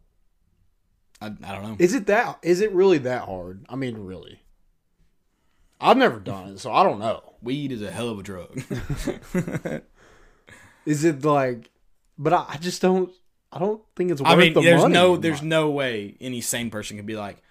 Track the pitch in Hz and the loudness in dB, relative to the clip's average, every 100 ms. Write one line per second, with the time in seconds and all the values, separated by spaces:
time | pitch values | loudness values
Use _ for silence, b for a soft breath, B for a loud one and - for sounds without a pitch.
0 | _ _ _ _ _ _ _ _ _ _ | _ _ _ _ _ _ _ _ _ _
1 | _ - 107 104 - 98 104 107 175 247 | _ -16 -14 -14 -12 -12 -8 0 0 0
2 | 196 208 202 - 165 180 214 180 190 160 | -2 -2 -2 -4 -2 0 0 2 2 2
3 | 123 123 - 92 90 98 - 127 131 110 | 0 -6 -8 -10 -12 -16 -14 -8 -8 -10
4 | 95 90 - - _ _ _ _ _ _ | -14 -16 -18 -20 _ _ _ _ _ _
5 | _ _ _ _ _ _ _ - 160 233 | _ _ _ _ _ _ _ 0 4 6
6 | 233 113 95 95 95 95 117 131 190 110 | 4 0 -10 -10 -12 -12 -2 2 4 2
7 | 110 85 - _ 113 143 139 120 101 87 | -4 -4 -8 _ -6 -6 -4 -6 -8 -6
8 | 120 104 92 92 - 131 - 127 - 143 | -6 -8 -10 -12 -12 -12 -10 -8 -6 -6
9 | - - - 180 170 - - 151 - b | -6 -8 -6 -6 -4 -8 -8 -10 -12 b
10 | b b b b b b b b - 147 | b b b b b b b b -4 0
11 | 165 139 151 143 131 117 - _ _ _ | 0 0 2 2 0 -4 -14 _ _ _
12 | _ - 147 170 139 147 180 180 185 185 | _ -4 0 0 -2 -8 -8 0 2 2
13 | 180 - _ _ _ 139 190 220 _ - | -2 -8 _ _ _ -6 -4 -6 _ -4
14 | 180 147 143 170 165 156 165 165 180 175 | -2 2 6 8 8 6 6 6 6 6
15 | 180 170 165 143 156 160 156 143 135 110 | 6 4 0 -4 -2 0 0 0 -4 -4
16 | 101 - 127 123 - 120 117 107 104 104 | -8 -12 -10 -8 -6 -6 -6 -8 -12 -12
17 | 104 107 101 92 _ | -10 -8 -10 -14 _